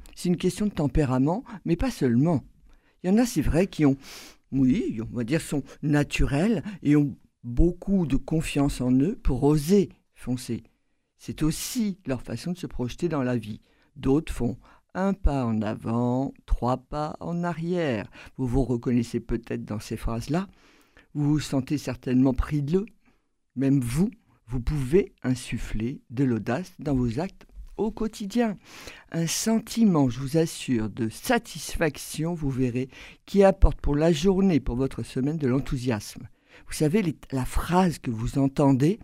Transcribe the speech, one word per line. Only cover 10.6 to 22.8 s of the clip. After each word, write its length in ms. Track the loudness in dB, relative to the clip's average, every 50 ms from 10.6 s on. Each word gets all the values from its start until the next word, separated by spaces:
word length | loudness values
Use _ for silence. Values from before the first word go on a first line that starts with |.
| -8 _ _ _ _ _ _ _ _ _ _
C'est 260 | _ -12 -12 -6 -2 -2
aussi 560 | -2 -2 -2 -6 -6 -4 -4 -2 -2 -4 -6 -6
leur 160 | -6 -6 -6 -6
façon 300 | -8 -10 -8 -6 -6 -8
de 60 | -8
se 100 | -8 -10
projeter 400 | -6 -6 -6 -6 -6 -4 -4 -2
dans 140 | -2 0 0
la 160 | 0 -2 -2
vie. 220 | -4 -6 -12 -14 _ _ _ _ _ _ _
D'autres 360 | -4 0 2 2 2 2 -2 -4
font 260 | -2 -2 -2 -4 -6 -10 -20 -20 _ _ _ -6
un 220 | -2 0 0 0
pas 320 | 2 2 2 2 2 0
en 160 | 0 0 0 -2
avant, 720 | -2 -4 -6 -6 -4 -2 0 0 0 0 0 -2 -4 -6 -10 _
trois 300 | -4 -2 0 0 0 -2
pas 400 | -2 -4 -8 -8 -6 -6 -6 -8 -10
en 220 | -8 -6 -4 -4 -4
arrière. 680 | -4 -4 -4 -4 -4 -2 0 0 0 -2 -2 -4 -8 -14 -20 -20 -16 -8
Vous 100 | -6 -4
vous 180 | 0 0 0 0
reconnaissez 560 | 0 0 -2 0 0 2 0 0 0 -4 -6
peut-être 440 | -4 -4 -4 -4 -4 -6 -8 -8 -6
dans 160 | -6 -8 -8
ces 160 | -8 -8 -8
phrases-là. 520 | -6 -4 -4 -4 -4 -4 -4 -2 -4 -4 -4 -10 _ _ _ _ _ _ _ _ -20 -20 _ -4
Vous 160 | -2 0 2
vous 100 | 2 0
sentez 380 | 0 -2 -2 -2 -2 -2 -4 -4
certainement 560 | -4 -6 -8 -8 -4 0 4 4 6 4 4
pris 260 | 2 0 0 0 -2
de 140 | 0 0 0
l'eux. 120 | 0